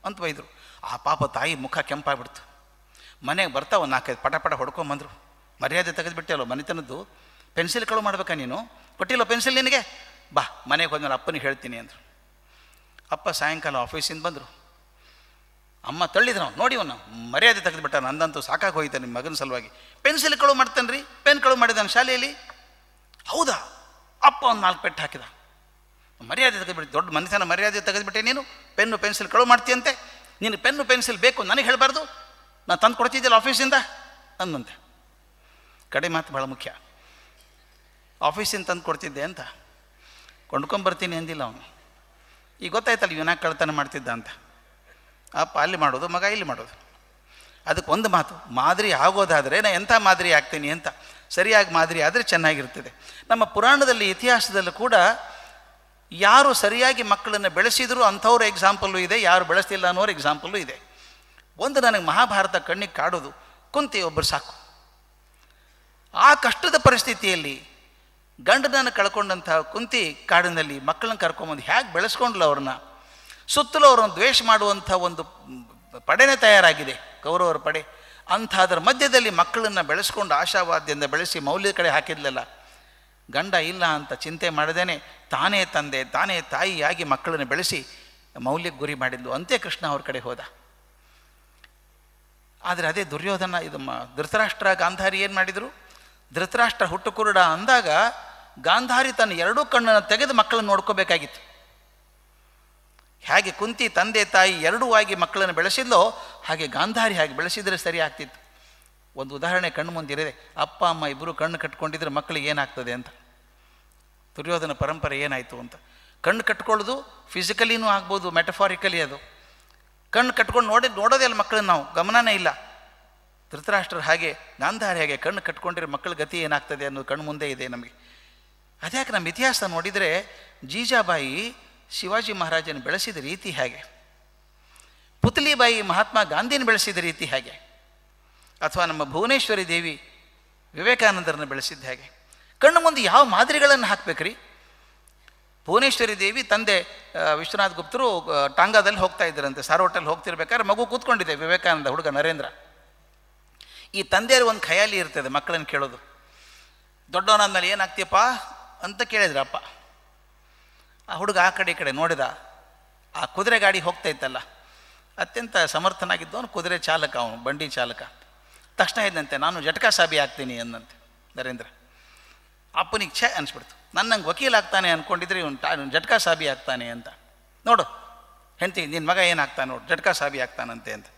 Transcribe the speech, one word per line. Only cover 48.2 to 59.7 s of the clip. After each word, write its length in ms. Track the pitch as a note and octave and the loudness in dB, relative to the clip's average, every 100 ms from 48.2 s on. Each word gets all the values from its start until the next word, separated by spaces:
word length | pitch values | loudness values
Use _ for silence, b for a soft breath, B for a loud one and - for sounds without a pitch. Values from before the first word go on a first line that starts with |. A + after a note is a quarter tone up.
| D3 E3 - | 0 -8 -8
ಮಾದರಿ 380 | A#2+ C#3+ F3+ G#3 | 0 2 2 2
ಆಗೋದಾದರೆ 680 | C#3+ D#3 F#3+ F#3+ D#3+ C3+ E3 | 4 4 4 2 2 2 2
ನಾ 80 | G#3+ | 2
ಎಂಥ 240 | F3+ G3 A3+ | 0 4 4
ಮಾದರಿ 340 | G3+ F#3 F3 | 6 4 6
ಆಗ್ತೀನಿ 380 | D#3 - D3+ C#3+ | 4 4 -8 -6
ಅಂತ, 180 | E3 D3+ - B B B | -6 -8 -12 B B B
ಸರಿಯಾಗಿ 400 | - G3 A3 F#3+ | 0 4 4 4
ಮಾದರಿ 320 | E3 D#3+ E3 | 2 2 2
ಆದರೆ 200 | D3+ G#3+ | 0 0
ಚೆನ್ನಾಗಿರ್ತದೆ. 720 | - E3+ D#3+ D3+ B2+ - B2 - B B - | 0 2 2 0 -6 -12 -16 -20 B B -2
ನಮ್ಮ 140 | A3+ | 0
ಪುರಾಣದಲ್ಲಿ, 640 | G#3+ G3+ A3+ C#4 C4+ A#3 G3+ | 2 2 4 6 4 2 0
ಇತಿಹಾಸದಲ್ಲೂ 600 | F#3 B3 A#3+ - G3 F3+ | 0 2 2 2 -2 -4
ಕೂಡ 220 | - A#3+ A3 C4+ A#3 - B B B B _ _ _ _ | -2 4 6 6 2 -8 B B B B _ _ _ _
ಯಾರು 420 | D#3+ G3 B3 C#4 | 2 8 8 8
ಸರಿಯಾಗಿ 480 | B3+ G3+ A3+ B3+ A#3+ | 4 2 4 2 2
ಮಕ್ಕಳನ್ನು 480 | G#3+ G3+ - G#3 G3 | 0 0 0 -2 -2
ಬೆಳೆಸಿದ್ರು 540 | E3 A3 - B3 B3 | 2 2 2 0 4
ಅಂಥವ್ರ 380 | A3 G3 A3 A#3 | 2 4 4 4
ಎಕ್ಸಾಂಪಲ್ಲು 560 | A3 F3+ F#3+ G3+ G3 F#3 | 4 4 2 4 -2 -2
ಇದೆ, 240 | F3+ A3 | 0 2
ಯಾರು 220 | G3 F3+ | 4 4
ಬೆಳೆಸಿಲ್ಲ 420 | E3+ F3 F#3+ | 4 0 0